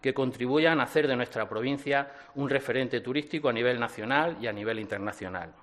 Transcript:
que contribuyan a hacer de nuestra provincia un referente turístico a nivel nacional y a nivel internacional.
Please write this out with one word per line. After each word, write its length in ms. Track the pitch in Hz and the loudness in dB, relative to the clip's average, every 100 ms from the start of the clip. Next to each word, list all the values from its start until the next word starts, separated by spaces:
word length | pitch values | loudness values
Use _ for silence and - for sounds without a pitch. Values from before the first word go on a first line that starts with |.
que 120 | 139 | 0
contribuyan 640 | 131 131 123 123 147 165 156 | 0 -2 0 0 4 4 4
a 40 | |
hacer 240 | 123 156 147 | 4 2 4
de 80 | 123 | 2
nuestra 320 | 120 110 104 | 0 -2 -2
provincia 640 | 110 127 139 139 139 139 - - 139 | -2 -2 -2 0 0 0 -10 -12 -4
un 140 | 139 | 0
referente 520 | 135 135 123 127 120 | 0 0 0 0 -2
turístico 480 | 123 139 147 160 139 | 0 -4 -2 0 0
a 40 | |
nivel 260 | 117 123 123 | 2 2 2
nacional 580 | 117 - 110 139 165 165 | -2 -4 0 2 2 0
y 60 | 113 | -6
a 60 | |
nivel 260 | 104 104 110 | -2 -2 -2
internacional. 760 | 104 101 104 - 92 92 85 - | -4 -4 -4 -6 -8 -8 -10 -16